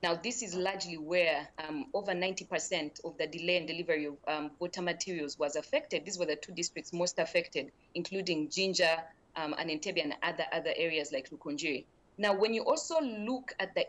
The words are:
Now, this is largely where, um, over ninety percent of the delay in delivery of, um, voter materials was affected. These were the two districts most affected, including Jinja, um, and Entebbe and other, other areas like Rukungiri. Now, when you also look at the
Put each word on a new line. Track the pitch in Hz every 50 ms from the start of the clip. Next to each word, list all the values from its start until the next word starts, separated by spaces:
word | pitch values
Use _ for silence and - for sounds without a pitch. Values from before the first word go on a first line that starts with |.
| -
Now, | 175 170
this | 170 - 226 247 - -
is | 196 170
largely | 185 180 190 196 196 190 180 170 160
where, | 151 151 175 180 175 165 156 139 151 - _ - 156
um, | 156 156 147 135 - -
over | 196 202 202 185
ninety | 175 180 190 190 185 185
percent | - 185 165 - - 190 170 156 151 - - -
of | 165 160 -
the | 160
delay | 151 147 170 165 175 180
in | 180 160
delivery | 156 165 170 170 170 160 156 151
of, | 147 143 143 - -
um, | 156 151 147 151 143 -
voter | 175 175 - -
materials | 180 175 170 170 - - 185 165 151 143 143 -
was | 156 143 143
affected. | 160 - - - 294 311 - - 170 151
These | 190 196 180
were | 175
the | 156 226
two | 233 - -
districts | 185 175 170 - _ - - -
most | - 175 175 180 - -
affected, | 170 - - 175 170 - - 151 131 147 - _ _ _ _
including | 170 170 - 190 196 190 180 175 156 151 151
Jinja, | - 190 190 190 180 - 185 160 160 165 165 - - _ _ _ _ -
um, | 160 151 147 -
and | 160 165
Entebbe | 156 151 - 202 180 170 156
and | 147 - -
other, | - 165 165 156 165 -
other | - 165 151 160 -
areas | - 165 170 160 156 147 143 147
like | 135 135 -
Rukungiri. | 156 143 - 156 143 151 175 160 143 123 - _ _ _ _ _ _ -
Now, | 202 208 202
when | 190 208 220 226
you | 226 -
also | - 285 320 - - 330 320
look | 302 262 220 208 208 220 262 262 262 - - -
at | 190 185 -
the | - -